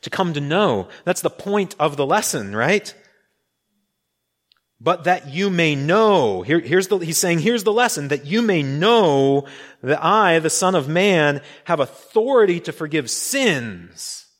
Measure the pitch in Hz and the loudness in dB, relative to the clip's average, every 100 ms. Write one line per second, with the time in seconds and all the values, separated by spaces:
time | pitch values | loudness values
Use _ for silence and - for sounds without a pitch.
0 | - - 180 147 143 170 202 107 92 - | -8 -4 -2 -2 -2 0 0 0 -4 -8
1 | - 185 - - 196 202 190 - 151 139 | -6 -2 -4 -6 -4 -2 -2 -2 -2 -2
2 | 139 196 214 151 98 107 131 208 - - | 0 0 0 -6 -6 -2 0 0 -2 -20
3 | _ _ _ _ _ _ _ _ _ _ | _ _ _ _ _ _ _ _ _ _
4 | _ _ _ _ _ _ _ _ 117 180 | _ _ _ _ _ _ _ _ -4 -2
5 | 160 180 139 147 202 180 160 143 143 196 | 0 -2 -2 -4 -2 2 0 0 0 4
6 | 220 190 120 92 92 165 131 180 190 196 | 4 4 2 -2 0 -2 2 0 0 -4
7 | 165 165 185 170 156 240 202 214 247 - | -2 -2 0 2 2 0 0 2 0 -2
8 | 143 143 139 208 233 170 139 143 196 233 | -4 -6 -2 0 2 0 0 0 2 4
9 | 180 139 139 139 139 - - - 127 147 | 4 4 2 2 -2 -18 -20 -12 -4 -2
10 | 160 214 196 165 156 - 185 185 139 165 | 2 2 4 2 0 0 0 0 0 0
11 | 202 180 147 143 - - - 165 131 - | 2 4 2 0 -8 -20 -4 -2 -2 -6
12 | - 220 233 262 208 170 170 147 156 156 | -4 -2 2 4 4 2 -6 -10 -4 -4
13 | 120 - - 269 254 143 117 90 87 - | -4 -6 -4 0 0 0 -4 -12 -18 -16
14 | - - - | -16 -16 -20